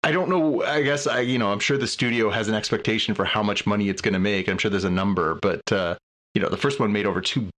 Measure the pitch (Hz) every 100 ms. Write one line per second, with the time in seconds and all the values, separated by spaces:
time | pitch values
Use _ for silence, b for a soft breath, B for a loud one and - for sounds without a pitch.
0 | 156 165 175 185 156 131 - 151 139 143
1 | 143 123 123 127 107 101 - 139 117 -
2 | 123 117 110 110 107 107 - 110 - 110
3 | - 104 95 110 104 101 - 104 101 95
4 | 113 95 98 101 92 92 110 98 95 90
5 | 98 92 80 82 101 85 - 101 90 85
6 | _ _ _ - 85 - 143 139 113 104
7 | 104 92 95 - 104